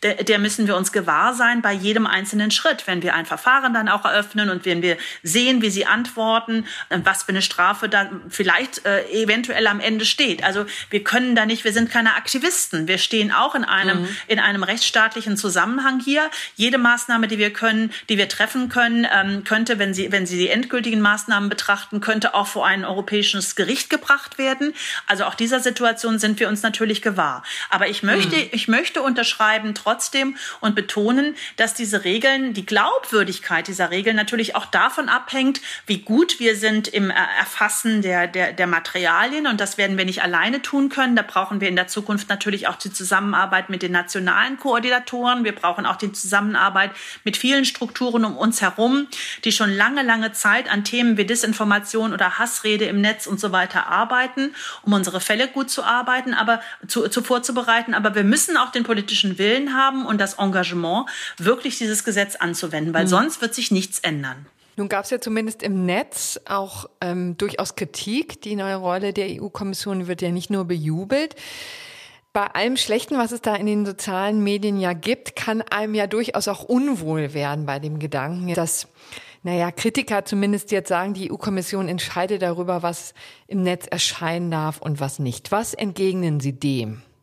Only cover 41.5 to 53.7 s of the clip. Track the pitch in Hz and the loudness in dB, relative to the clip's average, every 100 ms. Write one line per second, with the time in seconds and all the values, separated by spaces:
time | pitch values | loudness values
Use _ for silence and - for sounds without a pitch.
41.5 | 202 196 180 180 - 208 208 202 202 208 | 0 0 0 0 -4 -2 -4 -2 -2 -2
42.5 | 196 - - 202 190 185 190 202 175 185 | -2 -2 -4 -8 -8 0 0 2 0 2
43.5 | 185 185 190 185 180 175 196 185 185 240 | 2 0 -4 0 0 0 -2 2 2 2
44.5 | 269 285 233 240 247 247 247 240 247 220 | 0 0 2 2 0 0 -2 0 2 0
45.5 | 202 175 180 220 - 202 196 185 202 208 | 0 -2 0 -2 -2 -4 -4 0 2 2
46.5 | 202 190 190 196 - - - - 214 247 | 2 2 2 0 -2 -16 -8 -4 0 2
47.5 | 277 262 - 233 - 247 233 220 175 220 | 4 2 -2 -6 -2 0 2 0 2 0
48.5 | 226 190 - 233 269 285 - - - - | 2 0 2 4 4 0 -6 -8 -4 0
49.5 | 214 214 196 214 285 262 226 220 214 214 | 2 2 4 2 2 2 2 2 0 2
50.5 | 220 254 202 208 240 240 214 196 233 226 | 2 2 -2 0 2 2 4 2 2 0
51.5 | 220 208 202 202 226 220 175 185 - 240 | 0 2 2 0 -2 -2 0 0 0 -2
52.5 | - 214 208 208 202 208 214 - 190 208 | -2 0 0 2 2 2 0 -4 -4 0
53.5 | 185 180 | 0 0